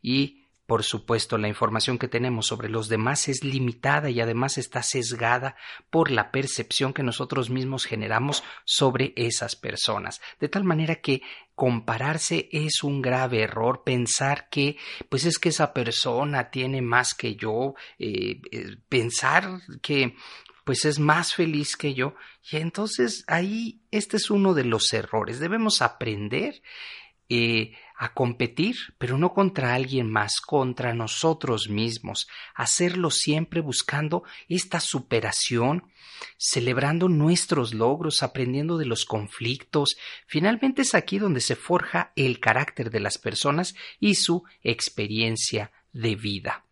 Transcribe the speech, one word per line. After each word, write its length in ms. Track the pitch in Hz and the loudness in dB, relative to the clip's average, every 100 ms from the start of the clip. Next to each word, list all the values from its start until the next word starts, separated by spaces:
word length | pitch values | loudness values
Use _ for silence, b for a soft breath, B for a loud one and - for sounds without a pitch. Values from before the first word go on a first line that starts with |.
Y, 440 | 120 131 139 - _ _ - | 2 2 0 -4 _ _ 0
por 180 | 113 | 0
supuesto, 540 | 107 110 - 113 - 110 | 0 -4 -2 -2 0 0
la 100 | 107 | -2
información 520 | 104 110 113 - 120 | 0 0 0 0 -2
que 80 | 123 | -2
tenemos 400 | 120 127 117 107 | -2 0 0 -2
sobre 220 | 117 110 | -4 -4
los 200 | 113 107 | -4 0
demás 380 | 110 117 143 - | 0 2 0 -2
es 160 | 131 | -2
limitada 640 | 139 131 123 117 135 147 147 | -2 0 -2 0 0 2 0
y 100 | 117 | 0
además 380 | 113 117 135 135 | 0 0 0 -2
está 240 | 123 123 | -4 -4
sesgada 720 | - 135 113 117 117 123 135 - B B _ | -2 -2 -4 -2 2 2 0 -8 B B _
por 180 | 160 160 | 2 4
la 220 | 117 - | 4 2
percepción 640 | 131 135 - 120 - 135 | 0 -2 -4 -2 0 0
que 100 | 143 | 0
nosotros 480 | 131 - 135 135 120 | -2 -2 -2 -2 0
mismos 340 | 127 131 131 - | -2 -2 -4 -4
generamos 580 | 110 107 110 139 147 B B - | -4 0 0 2 -2 B B -2
sobre 480 | - 135 123 131 - | 4 4 4 0 0
esas 400 | 120 - 113 - | 0 0 -4 -6
personas. 680 | - - - 104 95 - B B | -6 -2 -2 -2 -4 -10 B B
De 100 | 147 | -2
tal 140 | 196 | 0
manera 320 | 190 156 160 165 | 2 2 2 0
que 260 | - 131 B B B | 0 0 B B B
compararse 960 | - 131 117 113 113 135 160 - 165 - | 0 2 2 -2 -2 0 -2 0 -2 -2
es 320 | 156 151 - | -4 -2 0
un 200 | 143 139 | 0 0
grave 380 | 127 127 127 120 | 0 2 2 2
error, 420 | 110 113 117 127 | 0 0 0 0
pensar 680 | - 123 117 - 135 143 - | 0 0 2 0 0 -2 -2
que, 280 | 143 143 147 B B - | 0 0 0 B B -4
pues, 160 | 135 165 | 0 2
es 120 | 156 | 2
que 120 | 170 | 0
esa 220 | 160 151 | 2 2
persona 800 | 135 117 - 135 120 147 139 117 | 2 -2 0 0 0 0 -2 -2
tiene 320 | 135 127 135 | -4 -2 -2
más 320 | 123 120 123 | 2 4 2
que 220 | - 117 101 | -2 -4 -2
yo, 400 | 110 110 135 135 B B | -2 0 -2 -4 B B
eh, 420 | - 101 95 92 - | -4 -2 -4 -6 -10
eh, 260 | 107 95 104 _ | -10 -10 -14 _
pensar 680 | 131 117 - 131 160 190 185 - - | 0 0 0 2 2 2 -10 -14 -12
que, 320 | - 143 127 - B B B B | -2 2 0 -2 B B B B
pues, 220 | - 131 151 | -2 0 2
es 120 | 147 | 4
más 380 | 151 156 170 - | 4 4 2 0
feliz 420 | 165 147 147 - | 0 0 -4 -4
que 160 | 143 | -4
yo. 220 | 135 127 - B B - | 0 -2 -4 B B -6
Y 80 | 151 | -4
entonces 680 | 165 - 214 - 240 - - | -4 -4 -4 0 0 0 -2
ahí, 540 | 170 190 220 226 - _ | 0 0 -2 -6 -10 _
este 260 | 214 - 214 | -4 0 -2
es 140 | - | 2
uno 240 | 202 190 160 | 4 6 4
de 80 | |
los 280 | 123 110 - | 4 2 2
errores. 460 | 107 101 110 107 120 | 0 0 -2 -2 -4
Debemos 440 | 165 220 220 - | -2 0 2 2
aprender, 800 | 123 - 113 104 104 131 220 - B B B B B _ _ | 0 0 -6 -4 -4 -4 -4 -8 B B B B B _ _
eh, 440 | 120 117 113 110 B B - | 2 4 2 -2 B B -10
a 160 | 120 | -8
competir, 600 | - 123 120 123 - 190 247 - _ | 0 0 0 -2 0 0 0 -10 _
pero 200 | 123 131 | -2 2
no 120 | 180 | 2
contra 440 | 185 190 190 123 127 | 4 2 2 0 0
alguien 360 | 127 131 113 | 0 0 2
más, 300 | 110 104 - | 0 0 -2
contra 540 | - 147 127 123 123 117 | 0 0 2 -2 -4 -2
nosotros 720 | 113 - 160 160 127 110 107 | -4 0 2 2 0 -2 0
mismos. 580 | 104 113 113 92 98 - B B - | 0 0 -2 -6 -6 -8 B B -4
Hacerlo 560 | 120 - 175 180 160 | 0 2 2 2 0
siempre 500 | - - 151 165 170 | 2 2 0 0 -2
buscando 600 | 151 123 - 143 151 175 B B B | -2 -2 -2 -2 0 -2 B B B
esta 300 | 175 - 170 | -4 -2 -4
superación, 1040 | - 135 - 117 104 - - 120 123 170 - B B B B B | -2 -4 0 -2 0 -2 0 2 2 0 -4 B B B B B
celebrando 760 | - - 120 127 139 165 185 | -2 0 0 2 2 2 4
nuestros 680 | 156 151 175 - 151 117 110 | 6 6 4 2 0 0 2
logros, 480 | 117 147 160 - | 2 2 0 0
aprendiendo 560 | 135 135 123 135 156 165 | -2 -2 -2 0 0 0
de 80 | 135 | 0
los 180 | 113 - | -2 -2
conflictos. 920 | 107 104 - 117 135 - 156 139 - B B _ | -4 -4 -6 -4 -4 -2 0 0 -2 B B _
Finalmente 560 | 151 190 226 269 262 | 2 2 4 2 2
es 140 | 262 190 | 4 2
aquí 240 | - 196 | 2 0
donde 220 | 202 131 | 2 0
se 140 | - 131 | 0 -2
forja 560 | - 175 - 175 175 - | 2 0 2 -2 -2 0
el 240 | 131 117 | 0 2
carácter 500 | 117 120 147 - 117 | 2 2 0 -4 -4
de 120 | 110 | -2
las 180 | 101 - | -2 -2
personas 560 | 104 - 139 151 185 B B B | -4 -2 0 0 -2 B B B
y 160 | 208 196 | 2 4
su 280 | - 175 B B | 2 0 B B
experiencia 1080 | - 117 - - 104 110 113 113 - 110 104 b _ | -4 -2 -4 -4 -4 0 0 0 -2 -4 -6 b _
de 220 | 117 113 104 | -4 -2 -2
vida. 500 | 110 101 - - _ | -4 -6 -6 -10 _